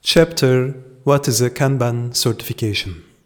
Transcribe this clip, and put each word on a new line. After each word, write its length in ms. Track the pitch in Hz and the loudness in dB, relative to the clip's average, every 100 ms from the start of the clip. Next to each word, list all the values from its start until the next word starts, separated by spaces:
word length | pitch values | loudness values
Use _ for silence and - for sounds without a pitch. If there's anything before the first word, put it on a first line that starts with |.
| - | 2
Chapter, 640 | - 165 165 131 127 131 139 - - - | 2 2 2 2 2 0 -6 -16 -6 0
What 240 | 143 139 | 2 2
is 100 | 117 | 0
a 100 | 123 | 0
Kanban 640 | - 139 135 120 117 120 | 0 0 2 0 -2 -4
certification? 920 | 120 127 113 - - 110 101 95 80 - _ | -2 -2 -2 -6 -4 -4 -4 -6 -12 -16 _